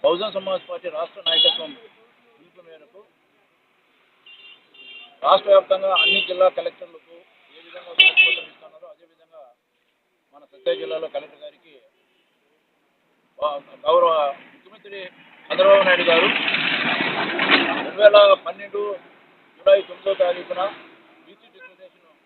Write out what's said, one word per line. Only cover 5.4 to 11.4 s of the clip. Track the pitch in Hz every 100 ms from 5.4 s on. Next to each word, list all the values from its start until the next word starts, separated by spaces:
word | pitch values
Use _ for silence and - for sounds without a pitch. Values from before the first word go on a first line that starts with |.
| 202
వ్యాప్తంగా | 196 - 190 190 180
అన్ని | 175 196 185
జిల్లా | 180 185
కలెక్టర్లకు | 175 170 - 175 165 _ 170
ఏ | _ _ _ - -
విధంగా | - -
వినతిపత్రం | - - - - - -
ఇస్తున్నారో | _ - - -
అదేవిధంగా | - 170 165 160 160 131 120 _ _ _ _ _ _ _
మన | _ _
సత్య | 135 - 170
జిల్లాలో | 160 160 156
కలెక్టర్ | 143 - 147